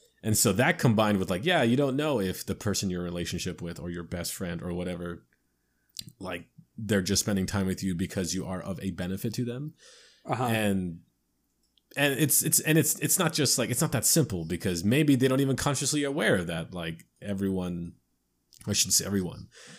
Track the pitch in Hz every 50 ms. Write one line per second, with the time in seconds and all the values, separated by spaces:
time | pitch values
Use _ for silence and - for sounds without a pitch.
0 | _ _ _ _ - 110 107 - - 117 92 98 127 160 180 - - 135 110 104
1 | 107 104 104 95 92 - 95 90 117 175 180 165 127 117 120 135 143 135 127 139
2 | 151 156 143 113 95 92 90 - - - 98 - - 104 98 - - 98 90 90
3 | 87 87 87 87 85 - - 87 - 92 85 - 87 85 82 - 71 90 87 87
4 | 85 82 - 87 85 - - - 98 87 85 82 - 90 87 87 90 90 90 85
5 | 87 87 87 82 - _ _ _ _ _ _ _ _ _ _ _ _ _ _ -
6 | - - - _ 95 92 90 87 85 - _ - - _ _ - 113 101 110 98
7 | 92 92 98 - - - 104 95 92 87 - 101 95 95 92 - - 95 90 85
8 | 95 87 - 101 92 80 87 95 - - 92 90 - - 95 78 - 98 87 85
9 | 90 90 95 98 - 117 104 - 123 120 117 127 147 151 - _ - - - -
10 | - - _ _ _ - 123 113 127 120 113 110 107 104 98 95 92 90 82 87
11 | - _ _ _ _ _ _ _ _ _ _ _ _ _ _ _ _ _ - 143
12 | 143 147 135 131 156 139 - - - 156 131 - - 156 156 160 147 151 - -
13 | - 143 - - 185 156 - - 143 123 - - 120 101 120 - 165 156 - 120
14 | - - - 165 143 120 - 87 82 80 90 82 - 101 90 85 85 104 123 147
15 | 160 143 139 123 127 135 - - 139 135 135 123 - 143 147 - 151 127 151 151
16 | 143 139 139 160 202 214 143 95 87 85 85 82 82 82 92 90 85 82 82 82
17 | - _ _ _ - 101 101 95 98 98 95 92 90 90 87 85 85 85 - -
18 | _ _ _ _ _ _ _ _ _ _ - - - - 101 - - 95 98 -
19 | 98 95 101 98 92 82 - - - - _ - - - -